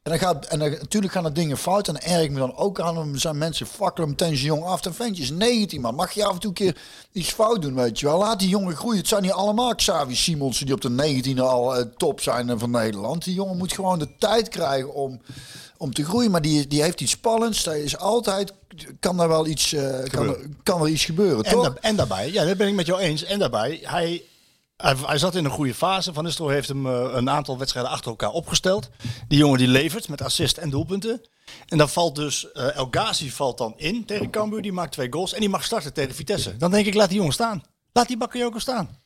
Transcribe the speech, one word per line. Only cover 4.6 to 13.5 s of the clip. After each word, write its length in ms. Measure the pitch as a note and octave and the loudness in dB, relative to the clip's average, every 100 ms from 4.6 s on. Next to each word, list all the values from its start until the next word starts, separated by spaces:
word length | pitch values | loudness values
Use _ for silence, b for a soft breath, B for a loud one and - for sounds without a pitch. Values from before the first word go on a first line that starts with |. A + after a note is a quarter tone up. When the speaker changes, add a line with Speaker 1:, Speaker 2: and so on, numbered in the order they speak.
Speaker 1:
af. 180 | E3+ F#3 | 0 -4
Dan 120 | F#3+ | -4
ventje 300 | E3 A#3 F#3 | -4 -4 -2
is 60 | B2+ | -4
negentien, 520 | D#3+ A3+ A#3+ G3 D#3 | 0 2 2 0 -2
man. 140 | A#2+ C3 | -4 -2
Mag 160 | F3+ | -2
je 140 | G#3 G3+ | 0 -2
af 80 | |
en 60 | F3+ | 0
toe 100 | G#3+ | -4
een 60 | F3 | 0
keer 220 | F#3+ - B B B | 0 0 B B B
iets 180 | - D#3+ | -6 -4
fout 300 | - A3 A#3 | 2 2 4
doen, 140 | D3 C3 | 0 0
weet 240 | A#2+ G#2+ | 0 2
je 60 | C#3+ | 2
wel. 120 | D#3+ | 2
Laat 220 | G#3+ A3 | 2 2
die 100 | F#3+ | 2
jongen 260 | G3+ F#3 D3 | 2 0 -4
groeien. 240 | A#3 G#3+ | 0 0
Het 80 | - | 2
zijn 140 | G#3 | 2
niet 100 | F#3 | 2
allemaal 440 | F#3+ G#3 G#3+ B3 G#3+ | 2 2 2 2 2
Xavi 400 | - E3+ C#3 A#2+ | 2 2 0 0
Simonsen 500 | - D#3 C#3 A2 C3+ | 0 0 0 -2 0
die 100 | C3 | 0
op 60 | |
de 80 | C3 | 0
negentiende 520 | B2 D3+ C3 C3 B2+ | 2 2 2 0 2
al, 340 | B2+ B2 B2 B2+ | 4 4 2 0
eh, 80 | A#2 - | -2 0
top 240 | D#3+ - | -2 0
zijn, 280 | D3 A#2+ A#2+ | -2 0 0
eh, 60 | A#2 | -2
van 120 | A#2+ | 0
Nederland. 520 | A#2+ A2 G#2 G#2+ E3 | 2 0 -2 -4 -4
Die 100 | F3 | -4
jongen 240 | F#3 F#3+ | -2 -2